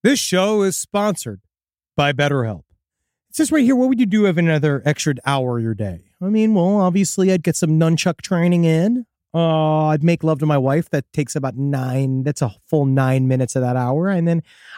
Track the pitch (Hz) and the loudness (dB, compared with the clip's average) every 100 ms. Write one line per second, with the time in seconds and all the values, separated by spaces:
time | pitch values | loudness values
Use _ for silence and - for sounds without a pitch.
0 | 220 277 - 185 196 214 196 - - 202 | 2 0 0 -2 0 0 0 -4 -6 -2
1 | 208 175 120 95 _ _ _ _ _ - | -2 -4 -8 -14 _ _ _ _ _ -2
2 | 143 131 143 139 113 90 - _ _ _ | 0 2 0 0 -2 -6 -14 _ _ _
3 | _ _ _ - 302 311 240 262 254 247 | _ _ _ -4 0 2 2 2 2 2
4 | 233 214 202 165 170 156 147 139 147 147 | 2 2 2 2 2 2 2 0 0 0
5 | - 131 - 139 127 120 113 104 104 85 | -2 -2 -2 0 0 -2 -2 -4 -6 -8
6 | _ _ 185 214 220 214 175 208 185 180 | _ _ -2 0 2 2 2 2 2 0
7 | 190 - 185 185 170 156 165 160 165 165 | 0 0 2 2 0 -2 0 2 2 2
8 | 185 165 - 175 175 175 165 160 190 247 | -2 -4 -4 0 2 2 2 2 0 -2
9 | 240 _ _ 165 165 156 156 156 156 151 | -6 _ _ -2 0 0 0 0 0 0
10 | 160 170 160 151 151 143 131 139 - 139 | 0 0 0 0 0 2 2 0 -2 -6
11 | - - 143 151 131 127 139 139 127 131 | -4 -6 -4 -4 -6 -4 -4 -4 -2 -2
12 | 135 131 135 143 123 - _ 156 139 135 | -2 -2 -4 -2 -4 -6 _ 0 2 2
13 | 131 131 131 131 127 135 127 123 123 139 | 2 2 2 0 0 -2 -2 -2 -2 -2
14 | 185 185 170 170 - - - | 0 0 0 -2 -4 -20 -20